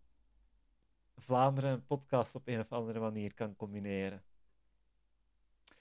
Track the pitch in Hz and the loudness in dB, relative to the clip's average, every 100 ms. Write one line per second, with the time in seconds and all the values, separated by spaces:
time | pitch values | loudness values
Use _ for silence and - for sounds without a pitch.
0 | - _ _ _ _ _ _ _ _ _ | -20 _ _ _ _ _ _ _ _ _
1 | _ - - 127 131 135 135 127 - 143 | _ -14 0 6 6 4 0 0 -2 -4
2 | - 131 113 123 - 117 107 120 113 113 | 2 2 2 -4 -4 -2 -2 -4 -2 -2
3 | 110 107 104 - 110 98 104 104 101 98 | -2 -2 -4 -4 -6 -6 -8 -6 -4 -2
4 | 95 98 - - _ _ _ _ _ _ | -2 -6 -18 -20 _ _ _ _ _ _
5 | _ _ _ _ _ _ - - | _ _ _ _ _ _ -20 -20